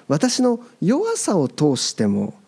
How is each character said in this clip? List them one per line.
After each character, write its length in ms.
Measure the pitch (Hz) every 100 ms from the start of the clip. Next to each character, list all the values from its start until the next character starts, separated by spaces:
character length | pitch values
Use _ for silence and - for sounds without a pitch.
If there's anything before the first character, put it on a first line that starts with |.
| -
私 360 | 139 254 -
の 180 | 247 233 - _
弱 340 | 170 277 453 453
さ 220 | - 196
を 100 | 127
通 280 | - 151 127
し 180 | -
て 120 | - 107
も 280 | 101 101 -